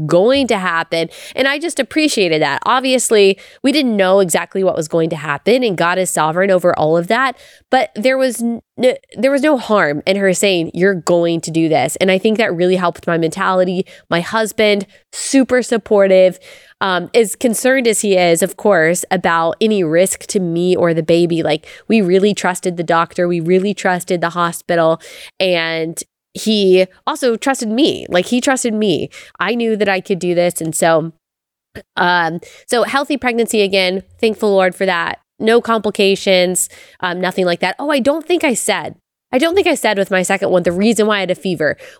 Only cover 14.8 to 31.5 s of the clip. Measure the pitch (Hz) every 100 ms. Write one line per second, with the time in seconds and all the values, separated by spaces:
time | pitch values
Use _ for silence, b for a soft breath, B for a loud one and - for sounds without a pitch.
14.8 | 202 b b - - 269 262 247 220 233
15.8 | - 208 196 185 185 180 B B B B
16.8 | 196 180 175 247 214 - 247 208 254 269
17.8 | 233 208 208 185 175 165 190 - 214 185
18.8 | 160 175 - 185 180 165 165 - 220 208
19.8 | 165 165 190 - - 208 175 170 180 180
20.8 | 170 165 160 170 170 165 156 156 - B
21.8 | B 220 180 185 208 196 185 180 185 175
22.8 | 165 165 165 - 175 175 160 185 196 190
23.8 | 190 180 - 175 170 170 170 170 - 170
24.8 | 160 165 B B B - 185 170 165 165
25.8 | 160 165 - _ _ - 214 214 190 185
26.8 | 185 b - 302 254 226 277 262 220 220
27.8 | 294 98 - 180 180 247 277 262 240 214
28.8 | 214 151 147 B B B 180 240 226 208
29.8 | 196 185 - 190 180 175 175 - 160 156
30.8 | 170 165 165 - _ _ _